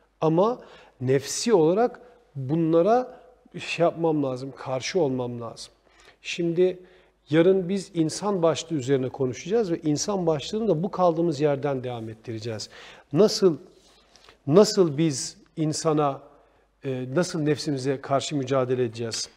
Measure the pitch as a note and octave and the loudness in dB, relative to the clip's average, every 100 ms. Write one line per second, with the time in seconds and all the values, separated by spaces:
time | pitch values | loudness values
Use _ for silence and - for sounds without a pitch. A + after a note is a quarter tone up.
0 | _ - D#3 D#3+ G#3 B3 - - - - | _ -2 2 4 2 0 -10 -20 -20 -8
1 | B2 C3+ - - A#3+ G#3 D#3 F#3+ A#3+ - | 0 0 0 -4 2 4 4 4 0 -2
2 | - - _ C#3 C3 E3 D#3+ E3 F#3 A#3+ | -20 -20 _ -10 -4 0 2 4 4 2
3 | B3+ - - _ _ F3 - - E3 D#3+ | 0 -12 -20 _ _ -14 -8 0 0 2
4 | E3 D#3 C#3 B2+ C3+ - C#3 C3 - F#3 | 0 2 0 -4 -10 -12 -6 -6 -2 0
5 | D3 B2+ B2 A#2+ A#2 - - _ _ _ | 0 0 -4 -8 -12 -14 -20 _ _ _
6 | - _ - - E3+ E3+ F3+ F3+ - - | -20 _ -12 -4 -2 2 2 0 -14 -20
7 | _ _ - D3+ E3+ F#3+ F3 G3 F3 E3+ | _ _ 0 4 6 4 2 -4 -4 -2
8 | D#3 - G3+ G3 E3 C#3+ - D#3+ A#2+ C#3 | -2 -2 -4 0 0 0 -4 -4 0 0
9 | B2+ - C3 A#2+ E3+ A3+ G3+ E3+ D#3 D3 | 0 -4 -4 -4 -4 -2 -2 -2 -2 -2
10 | - G3+ E3 D#3 - G#3+ A3+ D#3 F#3 - | -2 -2 0 -2 -2 -4 0 0 0 2
11 | F3+ D#3+ E3+ C#3 D3+ C#3 C#3+ C3 B2 A#2+ | 2 2 0 2 0 0 -2 -4 -6 -8
12 | A2+ A2 - A2 A#2 G#2+ - - - - | -10 -12 -10 -10 -8 -10 -12 -18 -20 -20
13 | - C#3+ G3+ - F#3+ C#3+ - _ _ _ | -4 4 4 4 2 2 -8 _ _ _
14 | _ _ _ _ - E3+ G3+ G3+ F3 C#3 | _ _ _ _ 2 6 6 4 2 2
15 | E3 C3 - - _ - D#3 D3 D#3+ D3+ | 0 0 -8 -12 _ -4 -4 0 0 2
16 | D3 C3+ - - _ _ _ _ C#3 B2+ | 0 -2 -12 -20 _ _ _ _ -8 -6
17 | B2+ C#3 F3 E3+ D3 D3 - C#3 B2+ C3 | -4 -2 -2 -2 0 0 -2 -4 -2 -4
18 | - C#3 - D3 B2+ C3+ B2+ B2+ A#2+ A2 | -2 -2 -2 -4 0 0 0 0 -2 -4
19 | A2+ G#2+ - | -8 -8 -10